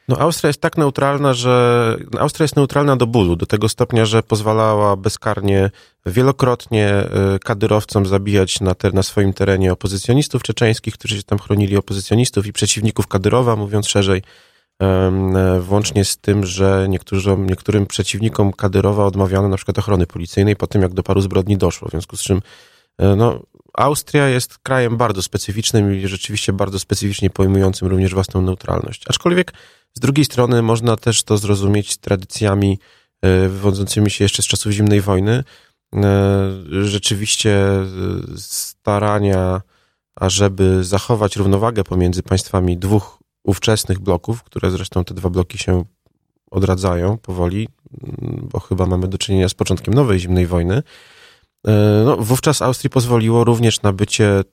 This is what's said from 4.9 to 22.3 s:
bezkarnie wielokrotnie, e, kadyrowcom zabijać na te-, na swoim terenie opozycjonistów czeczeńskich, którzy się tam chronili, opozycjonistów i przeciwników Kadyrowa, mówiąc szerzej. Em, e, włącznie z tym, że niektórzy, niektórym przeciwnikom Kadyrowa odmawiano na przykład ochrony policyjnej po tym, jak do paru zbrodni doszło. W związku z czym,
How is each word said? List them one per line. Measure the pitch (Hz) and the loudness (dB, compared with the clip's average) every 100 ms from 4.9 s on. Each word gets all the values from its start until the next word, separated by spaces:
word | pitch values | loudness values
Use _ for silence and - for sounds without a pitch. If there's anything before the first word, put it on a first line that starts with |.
| 98 | 0
bezkarnie | 101 - 110 101 98 98 98 - _ _ 98 | -2 -2 -4 -2 0 2 2 -2 _ _ -4
wielokrotnie, | 101 131 131 127 120 - 110 101 | 0 2 2 0 0 -2 0 2
e, | 101 90 - 98 98 | 0 0 0 0 0
kadyrowcom | - 104 107 107 - 107 95 | -2 -2 2 0 2 2 4
zabijać | 98 101 101 92 - | 0 2 2 2 0
na | 95 90 | -2 0
te-, | 101 | 0
na | 95 | 0
swoim | - - 98 | 0 0 0
terenie | 98 98 95 92 | 0 2 2 2
opozycjonistów | 90 95 98 - 127 147 127 | 0 -4 -4 0 0 0 -2
czeczeńskich, | - 107 113 113 - | -4 0 0 0 -6
którzy | - - 101 | -8 -6 -6
się | |
tam | - 101 | -2 -4
chronili, | - 104 98 98 | 0 0 2 0
opozycjonistów | - 98 - 107 123 - 101 | -2 -6 0 0 0 -2 -4
i | |
przeciwników | - 104 110 110 - - | -2 -2 0 -2 -2 -2
Kadyrowa, | 98 101 120 123 110 | 0 2 2 2 0
mówiąc | 101 104 101 | -2 -2 0
szerzej. | 104 98 95 - _ _ _ _ - | 0 0 0 -4 _ _ _ _ -2
Em, | 95 92 95 95 95 95 | 0 2 2 2 0 2
e, | 95 92 | 2 2
włącznie | 90 101 110 104 95 | 0 0 0 0 0
z | - | -2
tym, | - 104 92 | 0 0 0
że | 92 98 98 95 | 0 2 2 0
niektórzy, | 92 - 98 98 95 | -2 -4 -2 0 0
niektórym | 95 92 - 104 98 | 0 -2 0 0 0
przeciwnikom | - 98 98 110 - 101 | -4 -4 -2 -2 0 0
Kadyrowa | - 101 98 98 104 101 | 0 0 2 2 2 0
odmawiano | 95 95 95 101 | 0 0 2 0
na | 92 | -2
przykład | - 95 | -4 -4
ochrony | 101 95 87 | 0 0 0
policyjnej | 87 85 - 104 104 | -4 -4 0 2 2
po | - | 0
tym, | 104 | 0
jak | 92 | 0
do | 92 | 0
paru | 87 98 | 0 0
zbrodni | 98 92 95 98 | 0 0 0 0
doszło. | 90 - - | 0 -2 -8
W | |
związku | 82 - 92 | -8 -8 -6
z | |
czym, | - | -2